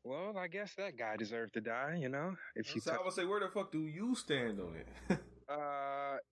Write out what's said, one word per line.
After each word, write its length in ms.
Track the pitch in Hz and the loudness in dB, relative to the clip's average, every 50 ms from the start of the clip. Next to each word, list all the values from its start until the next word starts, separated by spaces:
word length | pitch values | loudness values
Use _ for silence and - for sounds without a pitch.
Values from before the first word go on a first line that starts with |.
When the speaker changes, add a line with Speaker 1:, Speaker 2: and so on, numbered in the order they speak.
| - | -8
Speaker 1:
Well, 360 | 120 131 156 185 208 214 190 | -6 -4 -4 -4 -4 -2 -2
I 80 | 180 175 | -4 -4
guess 260 | 165 196 208 190 - | -4 -4 -6 -6 -4
that 200 | - 196 196 143 | -4 -4 -4 -4
guy 180 | 120 117 110 107 107 | -2 -2 -2 0 0
deserved 340 | 113 101 117 117 117 104 - | -2 -2 -2 -2 -2 -2 -2
to 80 | 117 | -2
die, 360 | 107 113 113 120 135 147 165 175 | -2 0 0 0 0 0 0 0
you 80 | 143 127 | 0 2
know? 260 | 135 139 156 185 190 - - - - | 0 0 0 0 -2 -4 -8 -8 -4
If 180 | - 110 - - | -4 -4 -2 -2
you 60 | - | -2
Speaker 2:
So 120 | - 160 160 | 0 2 2
I 20 | |
Speaker 1:
touch 80 | 185 185 | 2 2
Speaker 2:
would 80 | 185 185 | 0 2
say, 140 | 185 175 | 2 2
where 120 | 180 202 208 | 4 4 4
the 120 | 196 185 | 2 2
fuck 200 | - 208 190 - | 2 0 0 0
do 100 | - 156 156 | 0 0 0
you 280 | 156 151 175 214 247 254 | 0 0 0 2 2 2
stand 440 | - - - 151 135 120 113 104 98 | 2 4 4 4 4 4 4 2 0
on 180 | 92 87 82 | -2 -4 -4
it? 440 | 80 - - - - - - 180 - - | -6 -8 -10 -12 -2 4 4 4 4 2
<laughs> 40 | - - - - | -4 -16 -12 -6
Speaker 1:
Uh, 720 | - 143 147 147 143 143 139 139 139 139 139 143 139 139 131 - _ | -4 -2 -2 0 0 0 0 0 0 0 0 0 0 0 -2 -4 _